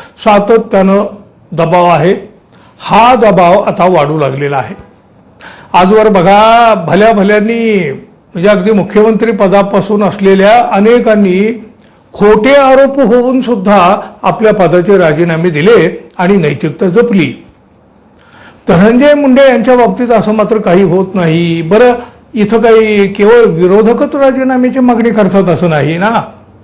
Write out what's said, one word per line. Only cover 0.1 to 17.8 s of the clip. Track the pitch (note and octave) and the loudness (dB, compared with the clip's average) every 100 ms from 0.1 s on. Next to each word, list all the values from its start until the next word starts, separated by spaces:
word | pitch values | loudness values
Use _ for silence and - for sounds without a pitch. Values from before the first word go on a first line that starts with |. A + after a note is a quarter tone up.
| - | -6
सातत्यानं | A3+ G#3 G3+ A3+ A3 G3 F#3+ G3 G#3 - - _ _ | 0 0 2 0 0 0 0 0 -2 -10 -20 _ _
दबाव | D#3 D#3+ F3+ | -6 -2 0
आहे. | F3 E3 E3 G#3 - _ _ _ _ _ | 2 0 0 -2 -8 _ _ _ _ _
हा | - F#3+ A#3 | -2 2 2
दबाव | B3+ G#3+ F#3 F3 F#3 | 2 2 2 2 2
आता | - G3 | 0 -2
वाढू | F3+ F3+ C#3+ D#3 | 0 0 -2 -2
लागलेला | C#3 C3+ C#3+ C#3 | -4 -4 -6 -6
आहे. | A#2+ G3 - _ _ _ _ _ - - - | -8 -14 -20 _ _ _ _ _ -20 -20 -6
आजवर | F3 F#3 G#3+ G#3+ | -2 2 2 2
बघा, | G3 F3 G3+ A3 A#3 A#3 | 2 2 2 4 4 2
भल्या | G#3 E3 F3 G#3+ | 0 -2 0 2
भल्यांनी, | G#3 G3 G#3 G#3 A#3 A3+ G#3 D#3 C3 - _ _ | 2 0 0 -2 -2 -2 -2 -4 -8 -16 _ _
म्हणजे | F3+ F#3 | -4 -2
अगदी | G3+ F#3 | 0 0
मुख्यमंत्री | G#3 E3 G3+ G#3+ A3 A3+ | -2 0 0 0 0 -2
पदापासून | G3 G3 G3 G3 G3+ - G#3 | -2 0 0 0 -2 -2 -2
असलेल्या | G3+ - F#3+ F#3+ G3 A#3+ A#3+ | -2 -2 0 2 2 2 2
अनेकांनी | G3+ G#3+ A#3+ A#3 G#3+ G3+ F3+ G#3+ A#3+ - - _ _ _ | 0 2 2 2 0 0 0 -2 -6 -12 -20 _ _ _
खोटे | - G#3 G#3+ A#3 | -2 2 2 2
आरोप | C#4 C4+ C4+ C4+ C#4 | 2 4 4 2 0
होऊन | B3 B3 B3 C4 | 0 2 0 -2
सुद्धा | G#3 A#3 F#3 G3+ F3 G3+ - - | -2 -4 0 2 2 0 -6 -8
आपल्या | - - G#3+ | -6 -2 -2
पदाचे | G3+ E3+ F3 E3+ G3 | 0 0 0 2 2
राजीनामे | E3 D3+ E3+ D#3+ F3 | 0 0 -2 -2 -2
दिले | D3+ F3 A3+ D#3+ - - - | -2 2 2 0 -4 -14 -6
आणि | F3+ G3+ | -2 0
नैतिकता | D3+ C#3+ D#3+ C#3+ G3 | 0 -4 -6 -4 -2
जपली. | F3+ A#3+ G3+ C#3 - - _ _ _ | 0 0 0 -2 -6 -20 _ _ _